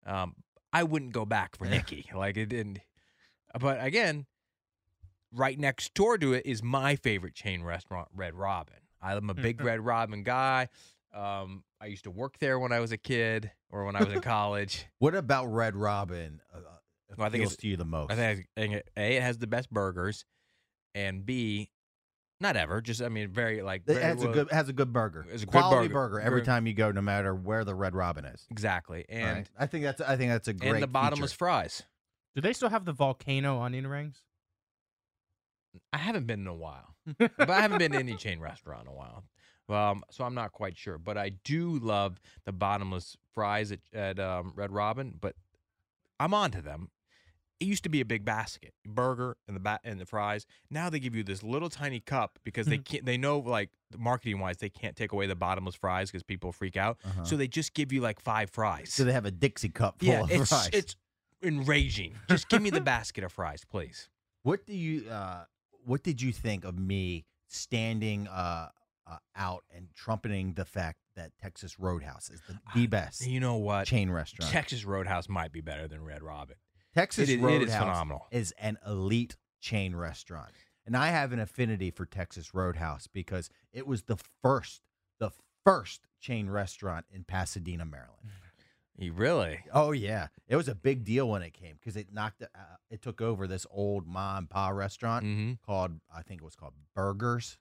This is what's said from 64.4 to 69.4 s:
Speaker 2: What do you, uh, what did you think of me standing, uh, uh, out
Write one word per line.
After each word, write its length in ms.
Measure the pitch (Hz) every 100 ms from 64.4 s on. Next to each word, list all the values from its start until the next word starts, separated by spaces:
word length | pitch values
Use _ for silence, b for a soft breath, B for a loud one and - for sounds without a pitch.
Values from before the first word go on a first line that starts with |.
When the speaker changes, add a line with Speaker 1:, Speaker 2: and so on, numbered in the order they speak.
Speaker 2:
What 220 | 123 196 -
do 80 |
you, 360 | 202 165 160 107
uh, 340 | 110 95 90 85 _ _ _
what 180 | 123 135
did 180 | - 131
you 100 | 131
think 320 | 117 117 101
of 140 | 92 87
me 460 | 95 98 92 87 - _ _
standing, 800 | - - 117 113 113 110 104 101
uh, 400 | 92 90 85 80 _ _ _ -
uh, 120 | 82 _
out 280 | -